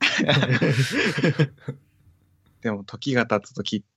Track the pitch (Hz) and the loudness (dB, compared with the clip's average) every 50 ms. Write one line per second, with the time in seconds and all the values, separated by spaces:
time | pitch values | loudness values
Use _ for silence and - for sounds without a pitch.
0 | - - - - - - 143 143 139 123 127 117 - - 139 113 131 - 196 277 | -2 -2 0 0 2 2 2 2 2 2 2 2 2 2 2 2 0 0 0 0
1 | - 196 - - - 170 - - 151 - - - - - 139 - _ _ _ _ | 0 0 0 0 0 0 2 2 0 -2 -2 -12 -14 -14 -14 -14 _ _ _ _
2 | _ - _ _ _ _ _ _ _ _ _ _ - 117 107 101 101 - - - | _ -20 _ _ _ _ _ _ _ _ _ _ -6 -6 -6 -6 -8 -12 -14 -10
3 | - 143 131 123 117 117 110 101 - - - - 101 - - 101 - _ _ | -6 0 2 2 2 2 2 -2 -2 -4 -12 -10 -8 -4 -4 -6 -6 _ _